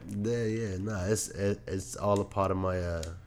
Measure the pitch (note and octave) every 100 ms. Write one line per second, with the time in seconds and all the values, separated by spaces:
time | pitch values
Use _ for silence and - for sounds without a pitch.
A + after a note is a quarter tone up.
0 | - G2+ G#2+ A#2+ A2 A2+ G#2+ F#2 G#2 G#2
1 | F2+ A2 - - G2+ G#2 - F#2 - -
2 | G#2 G2+ G2 G#2 F#2+ F#2+ F#2 F#2 F2 E2+
3 | E2 E2+